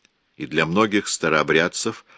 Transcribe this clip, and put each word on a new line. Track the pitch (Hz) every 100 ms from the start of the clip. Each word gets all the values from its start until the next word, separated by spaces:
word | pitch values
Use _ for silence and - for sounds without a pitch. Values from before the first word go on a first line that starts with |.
| _ _ _ -
и | -
для | 76 80
многих | 92 110 101 -
старообрядцев | - 82 78 73 78 87 - 92 - -